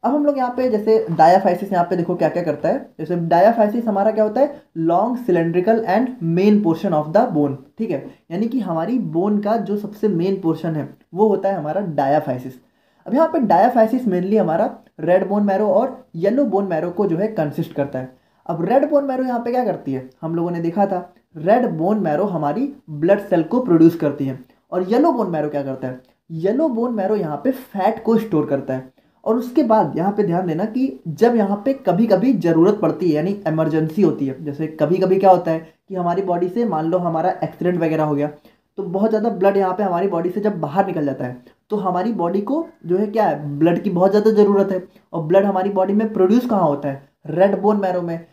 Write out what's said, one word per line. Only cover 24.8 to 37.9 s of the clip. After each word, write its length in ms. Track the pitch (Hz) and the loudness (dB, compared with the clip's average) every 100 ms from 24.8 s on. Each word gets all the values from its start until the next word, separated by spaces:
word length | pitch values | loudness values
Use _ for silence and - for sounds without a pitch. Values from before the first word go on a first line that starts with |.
yellow 280 | 180 240 330 | 0 2 2
bone 180 | 254 196 | 2 -2
marrow 200 | 160 151 | -2 -4
क्या 140 | 147 | -4
करता 240 | 135 131 131 | -6 -6 -8
है, 140 | 127 _ _ _ | -10 _ _ _
Yellow 380 | 165 180 247 320 | -4 -2 0 0
bone 240 | 226 240 | 0 -2
marrow 220 | 226 190 214 | -2 -2 -2
यहाँ 260 | 165 151 | -2 -2
पे 80 | 254 | -2
fat 520 | 269 - 202 190 220 | -4 -6 -2 -2 0
को 140 | - 226 | 0 0
store 280 | - 160 - | 2 0 0
करता 280 | 139 - | -2 -4
है। 220 | 131 127 _ _ _ | -6 -8 _ _ _
और 140 | - 233 | -2 -2
उसके 260 | 247 - | 0 0
बाद 340 | 247 220 165 139 | 4 4 2 0
यहाँ 140 | 185 | -2
पे 120 | 202 | 0
ध्यान 220 | 202 170 180 | 0 0 -2
देना 180 | 156 220 | -2 -2
कि 340 | 247 269 - - | -2 -4 -4 -12
जब 260 | 151 233 233 | 2 2 4
यहाँ 260 | 196 202 269 | 0 -2 -2
पे 80 | 269 | -2
कभी-कभी 520 | - 175 233 190 240 214 | 0 0 2 2 2 2
ज़रूरत 420 | 170 160 175 202 | 2 4 4 4
पड़ती 260 | 165 151 180 | 0 0 0
है, 60 | |
यानी 180 | 151 170 202 165 | 0 0 -4 -2
emergency 540 | 156 156 156 156 156 | -2 0 0 0 2
होती 260 | 185 - 139 | 2 2 -4
है, 160 | 131 156 | -6 -10
जैसे 220 | 139 156 | -6 -8
कभी-कभी 480 | - 151 185 185 190 | -2 0 2 2 4
क्या 100 | 190 | 6
होता 220 | 180 175 | 6 4
है 80 | 160 165 _ _ | -4 -6 _ _
कि 80 | 190 | -4
हमारी 260 | 170 180 | -2 -2
body 260 | 190 170 180 | -2 -2 -2
से 160 | 233 233 | -2 -2
मान 200 | 160 160 | -2 0
लो 120 | 175 | 0
हमारा 340 | 175 160 170 - | 0 0 -2 -2
accident 360 | - - 175 175 | -6 -4 -2 0
वगैरह 240 | 165 | 0